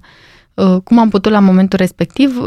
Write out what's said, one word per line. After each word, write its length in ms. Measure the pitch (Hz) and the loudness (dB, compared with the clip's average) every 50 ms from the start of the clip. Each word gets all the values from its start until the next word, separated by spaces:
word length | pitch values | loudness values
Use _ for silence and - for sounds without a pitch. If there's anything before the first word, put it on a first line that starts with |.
| - - _ _ _ _ _ _ _ _ _ - 196 | -8 -14 _ _ _ _ _ _ _ _ _ -2 0
uh, 140 | 185 185 185 185 | 0 0 -2 0
cum 140 | - 233 240 | 0 0 2
am 100 | 226 220 | 2 0
putut 240 | 202 202 190 214 | -2 -2 -2 0
la 80 | 214 208 | 0 2
momentul 380 | 202 190 185 185 190 185 - 185 | 2 2 2 2 0 0 -2 -2
respectiv. 600 | 185 180 - _ 175 - - - 269 277 247 240 - | -2 -4 -4 _ -8 -8 -2 -2 -2 -2 -2 -6 -10